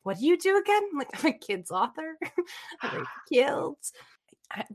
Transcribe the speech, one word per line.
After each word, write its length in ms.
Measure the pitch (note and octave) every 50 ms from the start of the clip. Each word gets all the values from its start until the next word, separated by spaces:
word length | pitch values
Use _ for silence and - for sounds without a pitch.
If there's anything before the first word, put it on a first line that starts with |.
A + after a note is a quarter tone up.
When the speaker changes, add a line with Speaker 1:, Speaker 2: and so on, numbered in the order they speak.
| -
Speaker 1:
what 160 | G3 F#3+ E3+
do 60 | A#3
you 120 | D#4 F4 F4
do 200 | - F#4+ F#4+ G4+
again?" 260 | G4 - G#4 G#4 G#4 G4+
I'm 60 | F4+ C#4+
like, 100 | C4 - - - -
"I'm 80 | D#4
a 60 | - -
kids 340 | - - G3+ F#3 F3+ -
author." 460 | E3+ F#3 G#3 B3 - - D#4+ D#4+ D#4+ D#4+
<laughs> 600 | E4+ - - - F4 - - - - - E4+ -
I'm 100 | - A#3+
like, 180 | - - - - - -
Speaker 2:
<sighs> 140 | - -
Speaker 1:
"Kids." 640 | D4+ B3 B3+ C#4+ - - - - - - - - - - - - _ _ _ _ _ _ _ -
I, 140 | - G3 G#3+ - G#3+